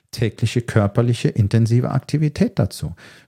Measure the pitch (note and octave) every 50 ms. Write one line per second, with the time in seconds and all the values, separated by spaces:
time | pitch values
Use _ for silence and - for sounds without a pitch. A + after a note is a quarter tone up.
0 | _ _ - - B2 G#2 - - A#2+ A2 - A#2+ - - - A2 G2+ G2 - A#2
1 | A#2 A#2+ A#2+ - - D#3 - - G#2 G2 - A2+ A2+ G#2+ A#2 B2 B2+ - - C3+
2 | - - - D3 D#3 D3 - - G3 A#3+ - - - F#2+ - - - - F2 -
3 | - - - - _